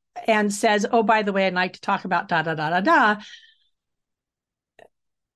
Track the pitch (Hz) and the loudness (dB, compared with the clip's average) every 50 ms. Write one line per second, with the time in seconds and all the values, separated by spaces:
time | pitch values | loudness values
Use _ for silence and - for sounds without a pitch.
0 | _ _ _ - - - 220 214 208 208 202 - - 220 208 208 202 247 - 240 | _ _ _ -6 -2 0 2 2 2 0 -2 0 0 2 2 2 0 2 2 2
1 | 220 214 226 214 208 208 190 196 190 190 185 180 185 190 - - - - 196 190 | 2 4 2 2 0 0 -2 0 0 0 0 -2 -2 -2 -6 -8 -6 -4 -4 -4
2 | - 190 180 175 - - 175 160 156 165 160 156 151 156 170 180 196 302 330 302 | -2 -2 -4 -4 -2 -2 -2 -2 0 -2 -4 -4 -4 -2 -2 0 2 2 4 4
3 | 247 208 208 208 - - - - - _ _ _ _ _ _ _ _ _ _ _ | 4 2 2 -2 -6 -14 -20 -20 -20 _ _ _ _ _ _ _ _ _ _ _
4 | _ _ _ _ _ _ _ _ _ _ _ _ _ _ _ _ - _ _ _ | _ _ _ _ _ _ _ _ _ _ _ _ _ _ _ _ -20 _ _ _
5 | _ _ _ _ _ _ _ | _ _ _ _ _ _ _